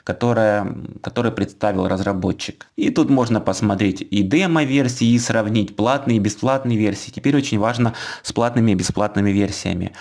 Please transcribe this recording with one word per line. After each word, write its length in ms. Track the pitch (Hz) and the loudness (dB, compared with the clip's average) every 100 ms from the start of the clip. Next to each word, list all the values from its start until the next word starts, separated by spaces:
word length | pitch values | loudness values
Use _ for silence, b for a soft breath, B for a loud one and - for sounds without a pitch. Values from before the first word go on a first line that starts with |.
которая, 720 | - - 120 113 110 104 101 - - - | -8 -2 0 4 4 2 -2 -6 -12 -12
которую 300 | - - 120 | -8 -2 -2
представил 540 | 110 95 - 104 95 92 | -2 -4 -2 -2 0 0
разработчик. 800 | 95 98 95 92 - - - - - | 0 -2 -2 -2 -2 -6 -12 -16 -4
И 160 | - | 0
тут 200 | - 156 | 2 2
можно 300 | 135 117 110 | 2 2 0
посмотреть 600 | 98 95 107 101 101 - | 0 0 0 2 0 -2
и 220 | - 101 | -4 -2
демо-версии, 840 | 95 143 190 165 143 139 131 123 117 | 2 2 2 2 2 2 0 2 2
и 120 | 120 | 2
сравнить 560 | 117 113 104 110 98 - | 2 0 0 0 -2 0
платные 400 | 110 139 123 113 | 0 0 0 0
и 40 | |
бесплатные 560 | 104 - 127 135 127 113 | 0 -2 0 0 0 0
версии. 360 | 107 98 - | 0 -2 -8
Теперь 240 | - 139 143 | -6 0 0
очень 240 | 139 107 | 0 0
важно 340 | 110 120 120 113 B B | 0 0 -2 -2 B B
с 100 | - | -6
платными 400 | - 117 123 113 | -2 0 2 2
и 20 | 92 | 2
бесплатными 560 | 90 - 104 - 101 | 0 0 -2 0 0
версиями. 640 | 98 98 - 92 90 90 B | 2 0 -2 -4 -4 -6 B